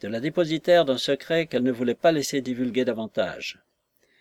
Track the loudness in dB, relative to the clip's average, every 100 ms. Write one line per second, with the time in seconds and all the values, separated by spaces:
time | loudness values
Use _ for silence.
0 | -8 -4 -4 0 0 0 4 4 4 0
1 | 0 -2 0 -2 0 0 0 0 -2 2
2 | 2 2 0 -4 -4 -2 -2 0 0 -2
3 | -4 -2 -4 -4 -12 -14 _ _ _ _
4 | _ _